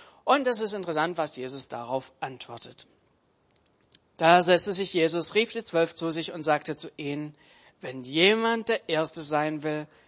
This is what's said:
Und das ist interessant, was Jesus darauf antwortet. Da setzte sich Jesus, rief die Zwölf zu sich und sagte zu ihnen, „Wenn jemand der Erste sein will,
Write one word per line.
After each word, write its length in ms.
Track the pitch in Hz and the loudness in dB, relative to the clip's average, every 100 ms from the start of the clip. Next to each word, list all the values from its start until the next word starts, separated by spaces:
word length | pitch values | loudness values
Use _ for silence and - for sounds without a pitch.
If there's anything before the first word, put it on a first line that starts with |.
| - _ | -20 _
Und 220 | - 285 254 | 2 2 2
das 140 | 226 | 0
ist 120 | 214 | -2
interessant, 460 | 202 170 151 165 170 | -4 -2 -2 -2 -2
was 180 | 151 127 | -6 -6
Jesus 320 | 127 139 127 | -8 -6 -8
darauf 440 | 120 117 131 - - | -8 -4 -6 -6 -12
antwortet. 680 | 139 127 - 120 117 - - _ _ _ _ _ _ _ _ _ _ - _ - | -12 -10 -14 -14 -16 -18 -20 _ _ _ _ _ _ _ _ _ _ -20 _ 2
Da 260 | 165 180 | 8 8
setzte 300 | 175 175 208 | 8 4 4
sich 220 | 185 185 | 0 0
Jesus, 400 | 175 160 170 160 | 0 2 0 0
rief 180 | 208 226 | 0 0
die 120 | 233 | -4
Zwölf 300 | - 165 165 | -2 0 0
zu 160 | - 165 | -2 -4
sich 220 | 160 156 | -4 -6
und 100 | 175 | -4
sagte 340 | 156 147 160 147 | 0 0 0 -8
zu 140 | - - | -10 -8
ihnen, 380 | 143 147 151 - _ - - _ | -8 -6 -8 -14 _ -20 -20 _
„Wenn 240 | 180 131 | -12 -12
jemand 640 | 127 156 190 220 226 226 220 | -4 4 4 4 0 -2 -2
der 200 | 220 - | -4 0
Erste 340 | 156 156 170 | -2 -2 -4
sein 400 | 143 151 156 151 | -2 0 0 -2
will, 240 | 151 151 151 _ | -4 -6 -8 _